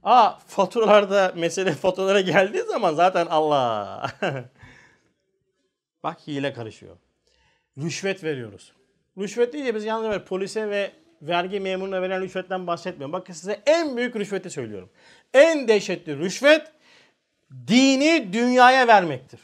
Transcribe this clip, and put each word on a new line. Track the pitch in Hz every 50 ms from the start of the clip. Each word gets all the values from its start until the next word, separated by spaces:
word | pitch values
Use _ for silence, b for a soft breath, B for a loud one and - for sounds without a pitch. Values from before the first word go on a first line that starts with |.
| _
Aa, | 190 233 254 220 185 - - _
faturalarda, | - - - 196 190 - 233 220 214 208 208 202 190 196 202 190 185 -
mesele | 170 165 170 165 190 190 190
faturalara | 151 127 - 185 185 190 190 190 202 208
geldiği | 190 185 151 202 190 202 240 370 480
zaman | 440 381 269 214 175 151
zaten | 151 175 190 180 180 165 165
Allah. | 170 156 143 151 147 139 127 120 110 107 101 95 98 104 - 123 - _
<laughs> | 208 175 139 131 120 123 _ b b b b b b b b b b b b _ _ _ _ _ _ _ _ _ _ _ _ _ _ _ _ _ -
Bak, | 147 170 _ _
hile | 156 147 139 139 139 131
karışıyor. | 120 117 110 104 - - 92 87 _ _ _ _ _ _ _ _ _ _ _ _ _ _ _ _
Rüşvet | 135 147 165 135 - 185 196 185 190 160
veriyoruz. | 160 147 131 117 107 98 92 - _ _ _ _ _ _ _ _ _ _
Rüşvet | 185 202 196 202 240 240 240 240
deyince | 294 277 247 214
biz | 220 208
yalnız | 220 220 226 226 220
böyle | 208 185 -
polise | - 190 190 196 190 - 220 214 208
ve | 202 202 202 - - _ _ _ _ _
vergi | 147 147 175 175 175 185 202 196
memuruna | 190 190 190 185 190 196 190 185
verilen | 185 185 190 185
rüşvetten | 190 180 185 185 180 180 190 185 180
bahsetmiyorum. | 175 170 165 - 185 175 143 139 139 160
Bakın, | 185 185 - 180
size | 156 170 196 214 208 _
en | 277 320 339 330 294 254
büyük | 233 247 240 240
rüşveti | 214 202 202 196 190 185 175
söylüyorum. | - 147 123 110 104 95 92 - b b b b b b b _ -
En | 262 302 330 320 294 262
dehşetli | 220 214 202 202 - 180 - - 160 147
rüşvet | 135 165 190 180 - 254 285 311 311 311 - _ b b b b b b b b b _ _ _ _ _ _ 135 127 120
dini | 123 214 254 269 269 269 262 285 311 330 320 233 185 175
dünyaya | 233 240 247 247 254 247 254 262 262 254
vermektir. | 233 220 202 180 160 139 123 - _ - -